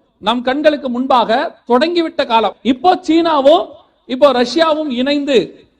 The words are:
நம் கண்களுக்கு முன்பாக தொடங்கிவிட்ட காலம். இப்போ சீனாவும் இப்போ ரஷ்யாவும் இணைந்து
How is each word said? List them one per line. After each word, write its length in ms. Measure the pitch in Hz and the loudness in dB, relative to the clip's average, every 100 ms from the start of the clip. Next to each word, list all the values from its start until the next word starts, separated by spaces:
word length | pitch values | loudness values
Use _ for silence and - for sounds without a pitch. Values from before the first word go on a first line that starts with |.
| _ _ | _ _
நம் 240 | 196 240 | -6 -4
கண்களுக்கு 460 | 240 277 302 294 269 | -4 0 0 0 -4
முன்பாக 720 | 240 269 254 208 233 330 - - | -6 0 0 2 -2 -4 -10 -2
தொடங்கிவிட்ட 600 | 247 320 339 320 320 277 | 0 0 -2 -4 -4 -2
காலம். 300 | 226 208 - | 0 -2 -4
இப்போ 380 | 214 262 359 359 - | -4 0 0 0 0
சீனாவும் 600 | 330 330 302 269 339 - - _ _ - | 0 2 2 4 4 0 -12 _ _ -12
இப்போ 260 | 254 285 | 0 2
ரஷ்யாவும் 560 | 247 240 254 320 311 302 | 2 0 0 0 0 -4
இணைந்து 800 | 240 262 294 285 247 160 - _ _ | -4 -2 -2 0 0 -2 -10 _ _